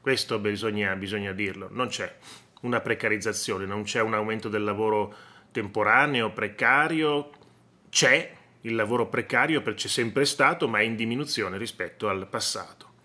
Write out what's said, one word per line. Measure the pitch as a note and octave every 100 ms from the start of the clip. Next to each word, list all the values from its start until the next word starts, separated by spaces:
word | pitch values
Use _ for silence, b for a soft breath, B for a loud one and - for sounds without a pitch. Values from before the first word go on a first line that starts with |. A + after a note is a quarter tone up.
Questo | - C3 - A2+
bisogna, | G#2 G#2 A2 G#2 G2+ F#2+
bisogna | F#2+ G#2 G2+
dirlo, | F#2+ G2+ F#2+ F#2+
non | G#2 B2
c'è | - F#2 - B B B -
una | B2 A#2+
precarizzazione, | A#2 A2 A2+ G#2 G2+ G2+ - G2
non | G2 G2+
c'è | G#2 B2
un | A2
aumento | A2 G#2+ A2 A2
del | G#2
lavoro | G#2 G2+ A2 G#2+ G#2 B B B B
temporaneo, | - G#2 G#2 G#2 A#2 D3 C3 A2
precario, | G#2 G#2 G#2 A#2+ C#3 D#3 D#3+ D#3 D3 D3 - - _ _ _ _
c'è | - C#3 C#3 F3 - - _
il | A#2
lavoro | A2+ G#2+ A#2+ A2+
precario | A#2+ A#2 B2+ C#3+ D3+
perché | A#2 G#2
c'è | -
sempre | - A#2 G#2
stato, | C#3+ - C#3 E3+ C#3
ma | G#2+
è |
in | A2 A2+
diminuzione | A2+ B2 D3 - G2 F#2+
rispetto | A2 - F2 - G#2+
al | F#2+ F#2
passato. | A#2 - A2 F2 - - _